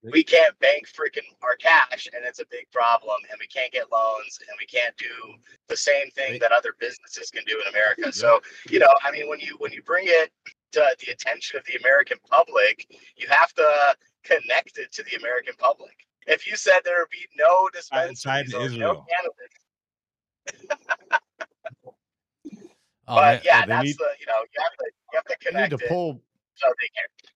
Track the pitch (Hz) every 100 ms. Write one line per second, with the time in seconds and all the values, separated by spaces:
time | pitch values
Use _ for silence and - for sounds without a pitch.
0 | - 160 160 170 160 - 139 147 - -
1 | 151 - 143 _ - 123 165 160 131 123
2 | - 123 123 - 120 123 - 127 117 117
3 | 113 104 98 107 107 135 127 127 113 113
4 | 113 110 104 - - 107 120 123 120 -
5 | 120 117 110 107 _ _ _ 117 - 139
6 | 135 139 135 120 117 120 117 - 120 -
7 | _ - 117 113 107 110 101 104 107 101
8 | 107 104 117 113 - - - - 135 139
9 | 139 151 147 151 160 147 143 131 - 175
10 | 190 165 160 _ - _ _ 151 143 127
11 | - - 131 117 - 143 - 127 127 139
12 | 147 - _ 147 170 - 104 - - _
13 | - _ - - 170 - 151 147 143 135
14 | _ _ - 165 113 135 - - - -
15 | - 117 117 123 123 123 127 147 - _
16 | _ _ - 156 - - 202 185 175 175
17 | 165 - - 143 156 185 185 175 - 160
18 | 170 123 - 135 131 123 131 117 135 185
19 | - 175 185 - - _ _ _ _ _
20 | _ _ _ _ - - - 285 - -
21 | _ - _ _ - _ - - - _
22 | _ _ _ _ - - - _ _ _
23 | - 120 147 120 151 147 101 117 139 147
24 | 151 143 - 113 113 147 330 - 453 _
25 | _ - - 523 - 180 208 139 - 180
26 | 170 127 _ _ _ _ 131 - - -
27 | - _ _